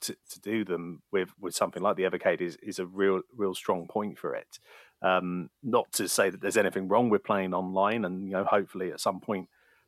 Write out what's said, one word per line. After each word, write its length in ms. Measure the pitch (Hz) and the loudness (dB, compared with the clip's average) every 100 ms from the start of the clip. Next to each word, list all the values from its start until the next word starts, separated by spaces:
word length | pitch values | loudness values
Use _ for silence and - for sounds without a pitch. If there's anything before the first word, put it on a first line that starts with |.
to, 140 | - - - | -12 -12 -16
to 120 | - | -12
do 240 | 101 110 95 | -4 -2 -2
them 380 | 85 85 85 _ | -4 -6 -12 _
with, 180 | 98 92 - | -2 -2 -6
with 140 | 92 | -6
something 300 | - 92 90 | -2 -2 0
like 120 | 98 92 | -2 0
the 80 | |
Evercade 380 | 92 90 98 82 | 0 0 0 0
is, 160 | 87 - | -2 -6
is 160 | 107 95 | -10 -8
a 60 | 90 | -6
real, 360 | 95 98 95 - 127 | 0 2 2 -2 -4
real 160 | 101 | -4
strong 340 | 92 - 92 80 | -2 -2 -2 -2
point 300 | 107 104 - | -4 -4 -6
for 160 | 80 | -6
it. 240 | 57 - - - - - - | -6 -8 -20 -20 -20 -20 -2
Um, 480 | 92 92 90 90 85 _ | 2 2 2 -4 -6 _
not 300 | 117 120 - | 0 0 0
to 160 | - 95 | -2 0
say 220 | - 98 | 4 2
that 100 | 95 | 2
there's 160 | 98 110 | 0 4
anything 300 | 98 95 95 | 4 2 2
wrong 240 | 110 123 | 4 4
with 120 | 104 | 2
playing 300 | - 101 92 | 2 0 0
online, 500 | 90 92 95 101 113 | -2 0 2 2 2
and, 240 | 92 92 98 | -2 -4 -4
you 60 | |
know, 100 | 95 | -2
hopefully 480 | 98 104 92 95 92 | 2 2 0 -4 -6
at 80 | 76 | -4
some 200 | 104 92 | -4 -2
point 300 | - 98 85 _ _ _ | -4 -4 -6 _ _ _